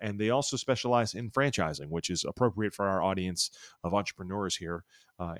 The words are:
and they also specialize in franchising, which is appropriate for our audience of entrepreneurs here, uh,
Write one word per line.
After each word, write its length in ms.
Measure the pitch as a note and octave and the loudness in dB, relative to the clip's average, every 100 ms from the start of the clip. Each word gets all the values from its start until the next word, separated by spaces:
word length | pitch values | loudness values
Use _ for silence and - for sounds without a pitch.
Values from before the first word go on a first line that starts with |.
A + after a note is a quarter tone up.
and 180 | G#2+ G2+ | -4 -2
they 100 | G#2+ | 2
also 280 | B2+ C#3+ A#2+ | 2 2 -2
specialize 580 | - B2 B2 A#2+ A2+ G2 | 0 0 2 2 2 -2
in 160 | A#2 | -4
franchising, 560 | C3+ C#3 A2 D#2+ C#2+ C#2+ | 0 2 2 0 -2 -4
which 220 | E2 - | -4 -2
is 140 | F2 - | -2 -2
appropriate 480 | - B2 G2 G#2 | 2 2 2 -2
for 120 | - G2 | 0 2
our 160 | F#2+ | 4
audience 480 | F#2 F#2+ F#2 F2 - - - - | 4 2 0 -2 -4 -6 -20 -8
of 100 | F2 | 0
entrepreneurs 640 | G2+ F#2+ - F2+ G2+ F#2+ - | 0 0 -6 -6 -2 -2 -2
here, 260 | E2+ E2+ - - _ - | -4 -6 -8 -20 _ -8
uh, 160 | F2 | -8